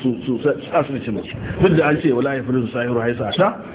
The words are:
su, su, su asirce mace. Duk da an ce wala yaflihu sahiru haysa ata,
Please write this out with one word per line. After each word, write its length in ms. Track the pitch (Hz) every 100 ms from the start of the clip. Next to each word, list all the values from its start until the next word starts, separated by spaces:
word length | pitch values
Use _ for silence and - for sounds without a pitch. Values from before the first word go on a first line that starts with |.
su, 140 | 131 120
su, 140 | 135 117
su 60 | 147 - -
asirce 380 | 170 143 131 120
mace. 180 | 104 - - - -
Duk 160 | 180 160
da 120 | 147
an 120 | 151
ce 100 | 156
wala 220 | 120 139
yaflihu 320 | 131 117 127 110
sahiru 260 | 127 123 117
haysa 280 | 117 117 104
ata, 200 | 170 202 - -